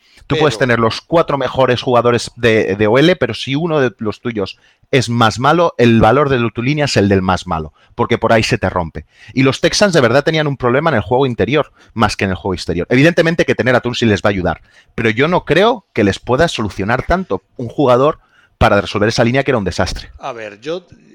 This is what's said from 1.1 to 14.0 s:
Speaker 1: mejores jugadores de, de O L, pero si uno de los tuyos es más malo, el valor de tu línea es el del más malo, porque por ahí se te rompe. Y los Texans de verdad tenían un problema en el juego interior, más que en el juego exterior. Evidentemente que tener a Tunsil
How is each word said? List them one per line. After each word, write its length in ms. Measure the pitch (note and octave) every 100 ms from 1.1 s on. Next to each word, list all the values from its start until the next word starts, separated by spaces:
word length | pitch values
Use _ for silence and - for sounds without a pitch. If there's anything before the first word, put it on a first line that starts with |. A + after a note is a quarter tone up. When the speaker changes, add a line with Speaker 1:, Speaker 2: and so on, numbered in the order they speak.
| E3 D#3 C#3
Speaker 1:
mejores 460 | B2+ B2+ B2+ B2
jugadores 480 | C3+ A#2+ A#2+ A#2+ - -
de, 400 | A#2 A2 - G2+
de 100 | G#2+
O 100 | B2
L, 200 | D#3+ F#3
pero 180 | A#2+
si 220 | G#2+ - C#3
uno 240 | E3+ D3+
de 120 | B2+ -
los 220 | G#2+ -
tuyos 360 | B2 A2+ F#2+ - _ _ -
es 160 | C3+ A2+
más 320 | A#2 A2 G#2+
malo, 340 | C#3 E3+ E3+ -
el 220 | A#2+ A2+
valor 280 | G#2+ C3+ C#3+
de 100 | B2+ A#2
tu 80 | -
línea 220 | B2 D3+
es 120 | C#3 A2+
el 120 | G2+
del 140 | G2
más 260 | F#2 F2+ F2+
malo, 240 | E2 D#2 _ _ -
porque 220 | A2+ A2+
por 140 | A2+
ahí 120 | A2+
se 120 | - A#2+
te 140 | F#2
rompe. 340 | F#2 D#2+ D#2+ - _ -
Y 80 | -
los 180 | C3 -
Texans 320 | E3+ - G#3
de 80 | E3
verdad 220 | A#2 C3
tenían 240 | D#3+ D#3+ D3+
un 100 | C3+
problema 340 | B2 C3 E3
en 60 | A#2+
el 60 |
juego 240 | G2 B2 C3+
interior, 460 | A2+ F#2+ D3 - _ _
más 240 | A2 G#2+ -
que 80 |
en 60 | G2
el 60 | F2+
juego 180 | G2+
exterior. 320 | F2 - E2+ -
Evidentemente 560 | B2+ D#3 F3 E3 F3
que 120 | D3+ A#2
tener 180 | A#2
a 60 | A#2+
Tunsil 280 | A#2+ -